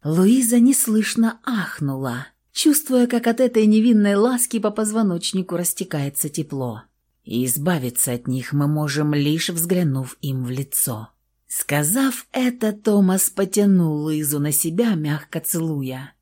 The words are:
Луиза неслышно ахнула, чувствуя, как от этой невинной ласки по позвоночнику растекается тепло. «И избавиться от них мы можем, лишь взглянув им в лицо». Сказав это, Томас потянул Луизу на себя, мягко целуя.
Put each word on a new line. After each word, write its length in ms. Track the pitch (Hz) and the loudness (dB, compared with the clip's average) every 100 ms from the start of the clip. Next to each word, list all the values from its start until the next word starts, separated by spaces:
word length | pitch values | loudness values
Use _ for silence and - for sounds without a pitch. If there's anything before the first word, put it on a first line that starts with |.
Луиза 560 | 151 165 190 262 233 240 | 0 2 4 4 4 4
неслышно 800 | 240 269 - 214 208 - 226 - - | 6 4 2 0 0 0 0 -2 -6
ахнула, 800 | 226 165 - 143 135 135 120 139 _ _ | -4 -4 -6 -6 -4 -6 -8 -12 _ _
чувствуя, 560 | - 311 285 - 254 240 | 0 2 2 2 2 2
как 200 | 240 233 | 2 0
от 120 | 226 | 2
этой 260 | 254 233 214 | 2 4 4
невинной 500 | 214 233 214 208 202 | 6 6 4 4 2
ласки 440 | 233 247 - 226 | 2 0 -2 -2
по 100 | 214 | -2
позвоночнику 880 | 214 214 214 208 170 - 190 180 170 | -2 -2 0 0 -2 -4 -4 -4 -4
растекается 720 | 170 - 185 151 139 - 151 | -4 -6 -6 -4 -4 -6 -6
тепло. 560 | 156 147 139 123 110 _ _ _ _ | -6 -8 -6 -6 -8 _ _ _ _
«И 220 | - 117 127 | -6 -4 -2
избавиться 680 | 143 156 170 123 120 - | -2 -2 -2 -4 -4 -4
от 160 | 120 131 | -4 -4
них 240 | 131 123 | -6 -2
мы 160 | 143 143 | -2 0
можем, 460 | 151 151 143 151 | 0 -2 -2 0
лишь 360 | 147 143 160 - | 0 0 0 -2
взглянув 680 | 170 170 180 165 135 127 - | -4 -2 0 0 -2 -6 -8
им 240 | 139 131 | -6 -6
в 60 | 123 | -6
лицо». 600 | 127 139 - - 110 110 _ _ _ _ | -6 -6 -4 -4 -6 -12 _ _ _ _
Сказав 800 | - - 143 147 233 269 247 - | -10 -2 -2 0 0 0 -2 -8
это, 400 | - 254 247 220 | -2 -2 0 -4
Томас 560 | 214 220 202 185 185 - | 0 2 4 4 2 0
потянул 760 | - 190 208 202 185 165 151 | -2 -2 2 4 4 4 0
Луизу 360 | 151 151 147 147 | -2 -2 -2 -2
на 120 | 147 | 0
себя, 440 | 143 170 170 233 180 | -2 -2 0 0 0
мягко 440 | 151 151 - 165 | -2 -4 -6 -10
целуя. 760 | 160 170 165 147 131 131 139 _ | -6 -4 -4 -4 -6 -10 -14 _